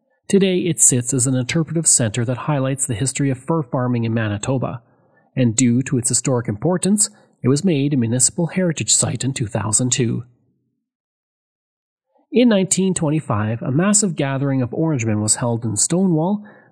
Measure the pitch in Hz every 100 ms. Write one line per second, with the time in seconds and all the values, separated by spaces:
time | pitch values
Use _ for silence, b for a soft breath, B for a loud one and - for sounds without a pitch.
0 | _ _ - 196 190 180 175 160 - 127
1 | 120 139 127 127 123 170 156 160 160 -
2 | 113 123 117 123 - 147 131 139 - 107
3 | 135 - 139 127 - 165 147 135 123 120
4 | 113 113 110 104 - 131 131 123 b b
5 | b b b - 120 107 123 120 131 127
6 | - 120 - 123 120 104 156 180 185 208
7 | - b b b 123 147 190 147 143 143
8 | 110 123 - - 165 190 180 - 117 -
9 | 117 110 127 139 107 113 104 110 127 131
10 | 113 120 - _ _ _ _ _ _ _
11 | _ _ _ _ _ _ _ _ _ _
12 | _ _ _ 262 247 202 185 - 190 175
13 | 156 156 - 107 107 117 - 131 196 208
14 | 202 151 139 135 139 135 120 - 160 143
15 | 113 104 107 - 120 117 117 107 - 170
16 | 190 156 170 208 B B B